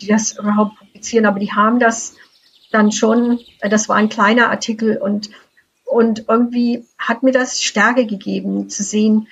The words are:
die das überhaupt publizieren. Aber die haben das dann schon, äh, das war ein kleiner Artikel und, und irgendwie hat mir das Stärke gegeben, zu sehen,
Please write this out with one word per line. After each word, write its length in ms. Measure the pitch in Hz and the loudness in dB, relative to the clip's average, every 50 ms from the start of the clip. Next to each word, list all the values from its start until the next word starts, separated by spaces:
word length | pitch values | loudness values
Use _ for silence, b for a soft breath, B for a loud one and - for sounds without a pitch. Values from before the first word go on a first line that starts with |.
die 60 | 190 | -2
das 260 | 202 214 220 - - - | 0 0 0 0 -2 -6
überhaupt 400 | - 208 208 208 214 214 202 - _ | -6 -4 -2 0 0 0 0 -2 _
publizieren. 460 | _ _ - - - - 240 226 214 | _ _ -20 -18 -8 -2 0 2 2
Aber 120 | 208 196 196 | 2 0 0
die 140 | 208 - - | -4 -4 0
haben 260 | 208 208 220 240 247 | 2 2 2 4 4
das 360 | 240 226 226 - - - - b b b b b b b _ _ _ _ | 2 2 0 -2 -8 -12 -16 b b b b b b b _ _ _ _
dann 200 | - 220 208 214 | 2 2 2 2
schon, 480 | 214 - 226 220 226 240 240 240 240 233 - - _ - | 2 2 0 2 2 2 2 0 0 -2 -4 -10 _ -8
äh, 80 | - 202 | -4 0
das 180 | 214 220 - | 0 0 0
war 80 | - 202 | 0 0
ein 120 | 202 214 214 | 2 0 0
kleiner 400 | - 226 202 202 226 247 233 - | 0 2 2 2 4 4 2 2
Artikel 480 | - 214 - - 220 220 226 220 214 | 0 -4 -4 -6 -4 -2 -2 -2 -2
und, 320 | - 190 196 208 208 214 - b b b b b b b b _ _ _ | -2 -2 -2 -4 -4 -6 -10 b b b b b b b b _ _ _
und 400 | - - 233 226 226 214 220 - | -2 2 2 2 2 0 -2 -2
irgendwie 560 | - 226 233 240 240 240 240 240 233 240 233 - _ _ | 0 0 2 2 0 0 0 0 0 -2 -4 -8 _ _
hat 240 | - - - 233 233 | -10 -6 -6 -4 0
mir 100 | 262 262 254 | 2 2 2
das 280 | 254 254 254 - - | 2 0 -2 -4 -6
Stärke 460 | - - - 214 202 226 247 262 240 | -6 -4 0 2 2 2 2 0 -4
gegeben, 640 | 214 208 190 - 202 196 196 190 196 196 202 196 - | -6 -6 -8 -8 -6 -6 -6 -4 -4 -4 -4 -6 -6
zu 120 | - - | -8 -8
sehen, 460 | 202 - 208 214 214 220 214 220 214 B | -8 -4 -2 0 2 2 2 2 0 B